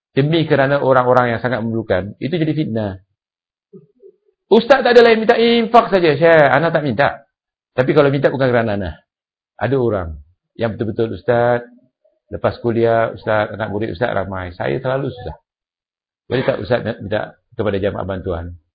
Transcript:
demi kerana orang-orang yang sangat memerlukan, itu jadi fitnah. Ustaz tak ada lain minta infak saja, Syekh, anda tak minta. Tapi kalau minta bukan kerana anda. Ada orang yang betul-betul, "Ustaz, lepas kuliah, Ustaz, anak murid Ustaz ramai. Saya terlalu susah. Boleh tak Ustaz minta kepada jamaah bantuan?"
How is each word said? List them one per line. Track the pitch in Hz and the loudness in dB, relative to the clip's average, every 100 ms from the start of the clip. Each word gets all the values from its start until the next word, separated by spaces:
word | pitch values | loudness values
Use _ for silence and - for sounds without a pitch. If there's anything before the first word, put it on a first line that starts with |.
| _ - | _ -2
demi | 143 165 160 | 0 2 2
kerana | 143 135 143 | 2 2 2
orang-orang | 131 131 123 123 123 113 | 2 2 4 4 2 0
yang | |
sangat | 123 120 | -2 -4
memerlukan, | 113 113 - 92 98 - | -4 -6 -2 -2 -2 -8
itu | 131 170 | -6 -2
jadi | 156 147 | -2 -2
fitnah. | 151 110 104 92 _ _ _ _ _ _ _ 392 _ _ - _ _ _ - | -4 -4 -6 -8 _ _ _ _ _ _ _ -20 _ _ -20 _ _ _ 2
Ustaz | 220 - 269 240 | 2 4 2 6
tak | 240 | 6
ada | |
lain | 233 220 220 | 6 4 2
minta | 233 | 2
infak | 233 233 226 233 175 | 4 2 4 2 4
saja, | 190 170 139 | 2 2 4
Syekh, | 165 165 143 | 4 6 6
anda | 127 165 | 4 0
tak | 165 143 | -2 -2
minta. | 107 139 - _ _ _ _ _ - | 0 -2 -2 _ _ _ _ _ -4
Tapi | 127 | 0
kalau | 143 143 | 4 4
minta | 143 156 | 2 0
bukan | 135 131 | 0 0
kerana | 120 113 101 | 0 0 -2
anda. | 90 80 _ _ _ _ _ - | -6 -10 _ _ _ _ _ -8
Ada | 113 135 | -2 0
orang | 120 101 82 76 - _ _ - | 0 -2 -6 -12 -18 _ _ -8
yang | 113 98 | -6 -4
betul-betul, | 110 110 113 95 | -6 -2 -4 -4
"Ustaz, | - 117 120 120 120 _ _ _ _ _ - | -2 0 2 0 -4 _ _ _ _ _ -14
lepas | 101 113 - | -6 -4 -4
kuliah, | 120 113 117 113 110 | -4 0 2 2 0
Ustaz, | 101 - 107 107 | -4 -4 -2 -2
anak | 101 104 | -4 -8
murid | 101 110 | -6 -6
Ustaz | 98 117 101 | -4 -4 -4
ramai. | 92 95 90 85 | -6 -8 -10 -8
Saya | 120 139 | -6 -4
terlalu | 127 135 139 | -4 -4 -6
susah. | - 80 - _ _ _ _ _ _ _ _ - | -10 -14 -16 _ _ _ _ _ _ _ _ -8
Boleh | 131 131 | -4 -2
tak | 127 | -4
Ustaz | 104 117 | -2 -4
minta | 101 - 101 104 - - _ | -4 -8 -6 -6 -6 -14 _
kepada | - 104 98 | -6 -4 -2
jamaah | 98 92 92 | -4 -4 -8
bantuan?" | 95 90 85 85 87 _ | -8 -6 -8 -8 -14 _